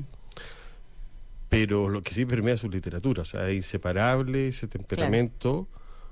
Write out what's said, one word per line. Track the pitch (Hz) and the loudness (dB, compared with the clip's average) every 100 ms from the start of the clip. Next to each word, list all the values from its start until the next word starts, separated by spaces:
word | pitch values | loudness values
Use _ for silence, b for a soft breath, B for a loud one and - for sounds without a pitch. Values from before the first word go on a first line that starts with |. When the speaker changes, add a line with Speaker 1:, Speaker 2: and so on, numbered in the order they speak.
| 135 - - B B B B B B B B B - - - | -2 -10 -14 B B B B B B B B B -12 -10 2
Speaker 1:
Pero | 113 107 101 98 | 4 6 4 4
lo | 101 | 0
que | 90 | -2
sí | - 127 | 0 2
permea | 123 110 117 | 4 4 2
su | 117 | 0
literatura, | 92 90 85 135 92 | -2 -2 -2 0 0
o | 82 | -2
sea, | 98 95 | -2 0
es | 98 | 0
inseparable | 92 - 90 90 117 131 131 135 135 | 0 -2 0 4 4 4 2 0 0
ese | 127 107 | -2 -6
Speaker 2:
Claro. | 92 - | -6 -4
Speaker 1:
temperamento | 95 - 113 120 - 120 151 190 b b b b | 0 4 4 4 2 0 0 -2 b b b b